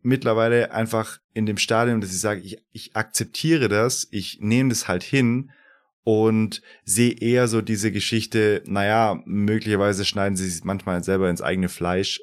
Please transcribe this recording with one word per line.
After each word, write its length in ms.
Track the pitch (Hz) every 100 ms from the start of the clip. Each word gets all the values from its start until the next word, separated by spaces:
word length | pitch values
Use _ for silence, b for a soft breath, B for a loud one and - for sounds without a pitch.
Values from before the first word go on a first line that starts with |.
mittlerweile 680 | 123 131 123 110 113 120 117
einfach 460 | - 113 113 107 - _
in 140 | - 107
dem 120 | 101
Stadium, 420 | - 113 120 117
dass 100 | 98
ich 80 | 92
sage, 220 | 104 104
ich, 180 | 95 107 _
ich 240 | - - -
akzeptiere 720 | 110 - 113 - 156 165 120
das, 400 | 101 117 - -
ich 280 | 107 92 -
nehme 300 | 104 117 131
das 180 | 117 -
halt 160 | 90 -
hin 460 | 139 120 123 139 b b b b _
und 580 | - 107 110 110 110 - b b -
sehe 280 | 117 120
eher 340 | - 113 123 123
so 140 | 110
diese 320 | 104 107 107
Geschichte, 680 | 101 - 113 107 113 107 101 -
naja, 560 | 98 101 110 113 90 -
möglicherweise 800 | 101 104 110 110 104 101 98 98
schneiden 320 | 101 98 95
sie 120 | 92
sich 160 | 85 90
manchmal 400 | 98 - 90 87
selber 260 | 95 95
ins 120 | 87
eigene 260 | - 92 90
Fleisch, 520 | - 87 92 98 -